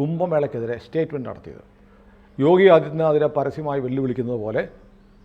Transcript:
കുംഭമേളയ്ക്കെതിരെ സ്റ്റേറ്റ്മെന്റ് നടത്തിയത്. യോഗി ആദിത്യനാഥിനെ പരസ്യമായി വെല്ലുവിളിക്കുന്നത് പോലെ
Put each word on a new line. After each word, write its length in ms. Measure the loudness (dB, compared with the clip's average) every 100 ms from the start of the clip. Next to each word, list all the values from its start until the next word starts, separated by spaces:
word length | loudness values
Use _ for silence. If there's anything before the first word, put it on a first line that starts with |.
കുംഭമേളയ്ക്കെതിരെ 760 | -4 -4 -2 -2 -2 -4 -6 -8
സ്റ്റേറ്റ്മെന്റ് 440 | -6 -4 -4 -6 -10
നടത്തിയത്. 340 | -12 -16 -20 -20 _ _ _ -20 -20 -14 0 4
യോഗി 200 | 6 8
ആദിത്യനാഥിനെ 520 | 6 4 -2 0 2 0
പരസ്യമായി 540 | 0 -4 -4 -6 -4
വെല്ലുവിളിക്കുന്നത് 580 | -4 -4 -4 -4 -4 -6
പോലെ 240 | -4 -4 -6 -10 -20 -20 _ _